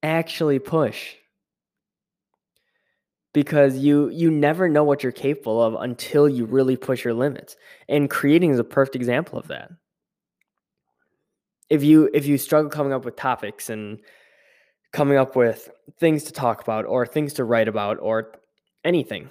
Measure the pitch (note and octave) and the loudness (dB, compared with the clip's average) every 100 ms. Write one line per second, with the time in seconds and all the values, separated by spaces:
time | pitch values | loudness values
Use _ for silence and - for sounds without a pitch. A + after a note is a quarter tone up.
0 | D#3 D#3+ E3 - D#3 C#3 - E3 C3 - | -2 -2 -4 -4 0 0 0 -2 -2 -4
1 | - - _ _ _ _ _ _ _ _ | -16 -20 _ _ _ _ _ _ _ _
2 | _ _ _ _ _ _ _ _ _ _ | _ _ _ _ _ _ _ _ _ _
3 | _ _ _ - C#3+ D3+ C#3 C3 C#3+ C#3+ | _ _ _ -2 0 4 4 4 2 4
4 | D3 D#3+ E3 D#3 C#3+ D#3+ F#3 D3 D3+ C#3 | 2 0 0 2 0 2 2 2 2 0
5 | B2+ A#2+ C3+ D3 - A2 A#2 A2+ B2 A#2+ | -2 -4 -4 -4 -2 0 0 0 -8 -10
6 | - D#3 D3 C3 A2+ C3 C3 B2+ - B2 | -2 2 4 2 0 2 2 0 -2 -4
7 | B2 A#2 C3+ C3+ - - - - - D3 | -2 -2 -2 -4 -16 -20 -20 -20 -4 0
8 | C#3 - C#3+ D#3+ F3 C3 A#2 - C3+ C3 | 0 0 4 4 4 0 0 0 0 0
9 | A#2+ B2 E3+ - - C2 - F3 _ _ | -2 -2 -4 -10 -12 -14 -14 -20 _ _
10 | _ _ _ _ _ _ _ _ _ _ | _ _ _ _ _ _ _ _ _ _
11 | _ _ _ _ _ _ _ D#3 C#3+ D#3 | _ _ _ _ _ _ _ 0 6 6
12 | D3+ D3 C#3+ C#3+ - D#3 D3+ D3 C#3 C3+ | 6 2 0 -2 2 0 0 -4 -4 -4
13 | B2 - C#3 - G2+ G#2 - A2 G#2 G#2+ | -8 -8 -4 -4 -6 -12 -12 -12 -12 -14
14 | _ _ _ _ _ _ _ _ _ - | _ _ _ _ _ _ _ _ _ -2
15 | C#3+ C#3+ C3 - A#2 A2+ - - _ _ | 2 2 2 2 0 0 -12 -20 _ _
16 | E3 D#3 D3 - B2+ A2 - A2 G#2+ B2+ | 0 0 -4 -4 -4 -4 -4 -6 -2 -2
17 | A#2+ D#3 D3+ C#3 A#2+ A#2 A2 G#2+ G#2 G#2+ | -2 -4 -4 -4 -2 0 0 -2 -4 -4
18 | G#2 A2 A2 - _ _ _ _ D#3+ F3 | -4 -4 -6 -16 _ _ _ _ -2 -2
19 | B2 G2+ C#2+ | -2 -10 -12